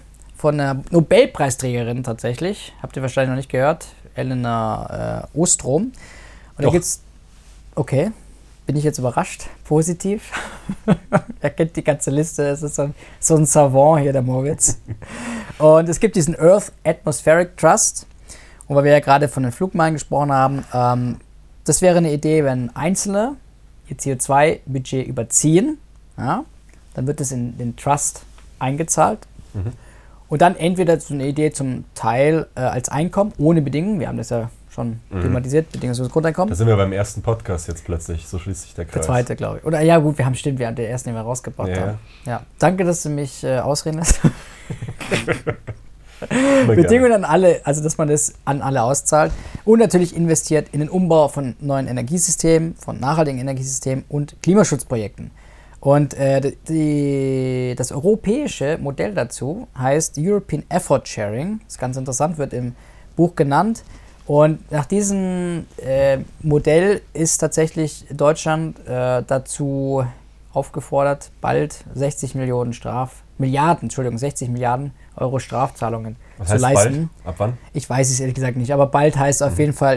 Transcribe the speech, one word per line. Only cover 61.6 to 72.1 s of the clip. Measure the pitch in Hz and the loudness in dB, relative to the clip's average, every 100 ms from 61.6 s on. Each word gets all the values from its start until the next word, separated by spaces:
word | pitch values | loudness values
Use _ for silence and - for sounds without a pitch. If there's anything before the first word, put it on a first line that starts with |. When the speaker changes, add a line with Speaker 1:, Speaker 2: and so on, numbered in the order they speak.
Speaker 1:
Das | - | -12
ist | - | -8
ganz | 123 131 | -8 -6
interessant, | 131 123 156 156 | -6 -2 -2 -2
wird | 135 | -6
im | 123 123 - - - - - | -4 -8 -10 -20 -20 -8 0
Buch | 165 - | 0 2
genannt. | 143 143 202 226 - - - - - | 2 2 2 -2 -8 -20 -20 -14 0
Und | 147 156 151 - | 4 4 2 -4
nach | 151 139 | -4 0
diesem, | 196 202 196 185 180 180 170 - - | 0 0 -2 -2 -4 -4 -6 -8 -10
äh, | 127 135 139 135 - - | -2 2 2 2 -4 -6
Modell | 156 147 147 160 196 202 - | 0 2 4 4 4 0 -2
ist | - 160 - | -4 -2 0
tatsächlich | 156 - 160 165 151 - - | -2 0 -2 -2 -6 -6 -10
Deutschland, | 143 147 156 160 156 160 - - | 0 2 2 0 -2 -4 -10 -8
äh, | 127 127 123 120 | -4 0 -2 -2
dazu | 131 131 - 143 139 135 135 123 - - - - | -4 -4 -6 -4 -4 -2 -2 -4 -8 -20 -20 -10
aufgefordert, | 139 - 139 - 139 139 143 - - | -8 -6 -8 -4 0 0 -2 -8 -8
bald | - 143 151 - - | -4 -2 -2 -8 -12
sechzig | 123 139 | -4 -4